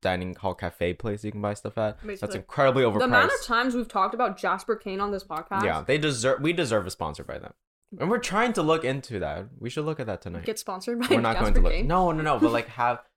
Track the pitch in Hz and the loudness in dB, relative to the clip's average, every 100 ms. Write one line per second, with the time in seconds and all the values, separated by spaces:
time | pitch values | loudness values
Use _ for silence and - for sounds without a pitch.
0 | 95 92 92 90 98 90 87 - 87 87 | -2 -2 -4 -4 -4 -4 -6 -2 -4 -2
1 | 113 104 107 104 104 104 107 113 107 - | -6 -6 -8 -6 -4 -4 -6 -4 -4 -4
2 | - 98 107 98 - - 135 131 120 104 | -10 -8 -6 -6 -4 2 4 6 4 4
3 | 254 - 302 554 - 233 254 247 220 202 | 4 4 4 2 0 0 0 -2 -2 0
4 | 196 226 240 190 190 190 - 214 202 190 | 0 0 -2 0 -2 -2 -2 -4 -4 -4
5 | 202 196 - 156 - 196 196 156 - 147 | -4 -4 -6 -10 -4 0 0 0 0 2
6 | 151 127 127 131 147 170 139 107 90 - | 2 2 2 2 0 0 2 0 0 -4
7 | 78 76 71 - - - _ _ _ 185 | -6 -6 -10 -12 -14 -20 _ _ _ -6
8 | 165 240 240 196 240 208 156 160 156 139 | -2 -2 0 0 0 2 2 2 0 -4
9 | - 104 78 78 104 135 117 156 151 151 | -6 -6 -4 -6 -10 -12 -8 -6 -6 -6
10 | 113 90 95 85 82 220 - 185 214 240 | -6 -8 -8 -10 -8 -8 -8 -8 -6 -2
11 | 240 247 - 185 - - 131 - - 180 | 2 2 2 2 6 6 6 4 2 2
12 | 175 156 156 127 135 117 117 120 120 120 | 2 2 0 2 2 2 -2 -2 0 -2
13 | - | -8